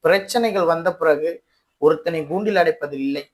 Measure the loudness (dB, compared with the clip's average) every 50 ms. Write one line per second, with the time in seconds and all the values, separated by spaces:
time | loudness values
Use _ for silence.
0 | 4 2 2 2 0 -2 -2 -2 -2 0 0 0 2 2 0 0 0 -4 -2 0
1 | 2 2 2 2 0 -4 -6 -8 _ _ _ _ _ _ _ _ 2 2 2 2
2 | -2 -4 -4 -4 -6 -4 -4 -4 -2 0 2 2 2 2 0 -2 -6 -8 -6 -4
3 | -4 -4 -4 -6 -8 _